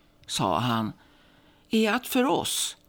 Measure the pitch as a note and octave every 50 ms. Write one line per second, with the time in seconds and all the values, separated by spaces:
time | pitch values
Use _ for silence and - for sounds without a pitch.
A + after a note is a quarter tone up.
0 | _ _ _ _ - - - - B2+ F#2+ D#2+ E2+ A#2+ B2 A2+ A2+ A2 G#2+ - _
1 | _ _ _ _ _ _ _ _ _ _ _ _ _ - - A3 A3 G#3 G#3+ B3
2 | - - - B3+ B3 C#4 E3+ B2+ - - - - - - - _ _